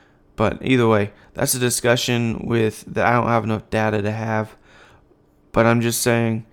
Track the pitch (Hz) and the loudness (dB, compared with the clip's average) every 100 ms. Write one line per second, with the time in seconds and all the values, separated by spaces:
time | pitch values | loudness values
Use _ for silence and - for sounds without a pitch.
0 | _ _ _ - 107 - 143 131 113 107 | _ _ _ -2 -2 -2 0 2 4 2
1 | 98 - - - 139 127 123 - 123 127 | 0 -8 -14 -6 -4 -2 -2 0 2 2
2 | - 120 117 - - 117 110 - - - | 2 0 -2 -4 -2 0 0 -2 -8 -2
3 | 101 120 113 117 107 107 - 113 110 104 | 2 2 2 0 0 -4 -4 -2 0 -2
4 | 101 110 110 110 107 - _ - - - | -4 -6 -4 -4 -4 -10 _ -20 -20 -20
5 | _ _ _ _ _ - 113 117 117 117 | _ _ _ _ _ 2 2 2 0 0
6 | 127 117 117 113 - | 0 0 0 -4 -8